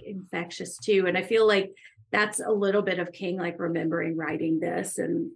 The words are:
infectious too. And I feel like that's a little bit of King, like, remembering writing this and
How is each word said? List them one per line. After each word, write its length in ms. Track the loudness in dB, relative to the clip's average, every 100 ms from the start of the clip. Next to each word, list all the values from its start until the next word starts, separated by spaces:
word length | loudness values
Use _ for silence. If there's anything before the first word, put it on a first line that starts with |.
| -10
infectious 720 | -12 -8 -8 -8 -10 -10 -4
too. 280 | 2 4 4
And 100 | 2
I 60 |
feel 240 | 2 4 6
like 240 | 4 2 -8 -20 -20 _
that's 280 | 0 0 -2
a 120 | 0
little 300 | 2 2 2
bit 180 | 2 -2
of 120 | -4
King, 240 | -6 -6 -4
like, 220 | -4 -4
remembering 580 | -4 -2 0 -2 -2 -4
writing 420 | -4 -2 0 0
this 380 | 0 -2 -4 -4
and 340 | -2 -2 -4